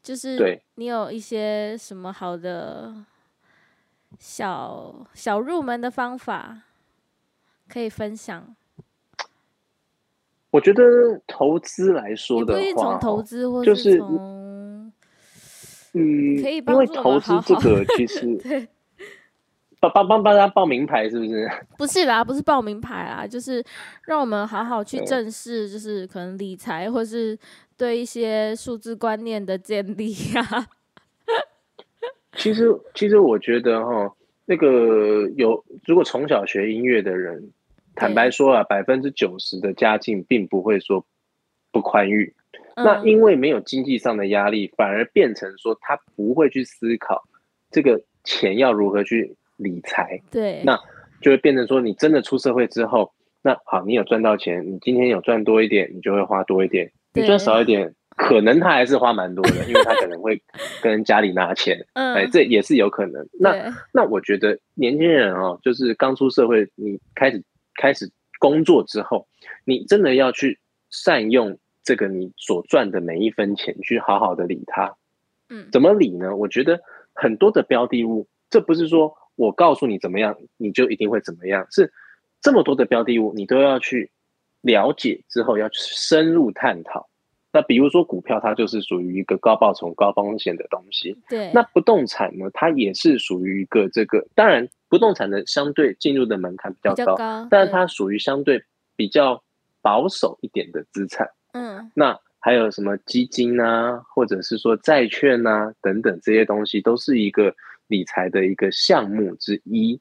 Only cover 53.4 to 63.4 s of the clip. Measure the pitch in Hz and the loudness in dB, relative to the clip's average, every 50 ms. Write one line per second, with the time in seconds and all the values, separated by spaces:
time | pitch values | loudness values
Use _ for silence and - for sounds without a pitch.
53.4 | _ - - - _ - - 92 92 101 120 117 120 - 120 110 110 110 107 98 | _ 0 0 0 _ -4 -4 -4 -2 0 0 0 2 0 0 2 2 2 0 0
54.4 | - 95 87 90 78 92 95 90 _ 123 127 123 127 123 113 92 - - 117 110 | -2 -6 -6 -6 -6 -8 -10 -6 _ 0 0 2 2 2 0 0 0 0 0 0
55.4 | 104 107 110 110 113 107 107 101 92 - - 90 - 101 98 101 95 - 104 95 | 2 2 4 4 4 2 2 0 0 -2 -8 -8 -4 -2 0 0 0 0 -2 -2
56.4 | 95 - 95 95 95 92 - 92 85 - _ _ _ _ _ - 220 208 202 196 | -2 0 0 0 0 0 0 -2 -4 -4 _ _ _ _ _ 0 4 4 4 4
57.4 | 202 120 110 113 117 113 107 101 95 80 _ _ _ _ - - - - 123 110 | 4 4 4 4 4 4 2 2 0 -4 _ _ _ _ -6 -2 2 4 6 6
58.4 | 104 113 131 170 185 185 156 127 127 120 139 120 123 120 113 101 92 92 90 95 | 6 6 6 6 4 4 4 2 4 2 2 2 4 2 2 0 -4 -6 -4 0
59.4 | - 117 - 73 - 120 120 175 165 113 113 - - - 87 85 - 220 110 101 | 0 0 0 0 -4 2 4 4 4 4 2 0 0 -2 -6 -6 -4 -4 -4 -4
60.4 | _ _ - - - - - - - 113 107 107 107 - 107 107 107 98 90 92 | _ _ -18 -16 -16 -16 -12 -2 0 0 0 0 2 4 4 4 4 2 0 0
61.4 | 92 85 90 - - 95 87 85 - _ _ 262 269 254 247 196 - - - 175 | 0 0 -2 -2 0 -2 -2 -2 -4 _ _ -4 -2 0 0 0 0 4 4 4
62.4 | 143 131 120 104 98 - 160 123 101 101 - - 98 90 67 69 73 - - - | 6 6 4 2 4 4 4 4 4 2 0 -2 -6 -6 -6 -12 -14 -14 -2 2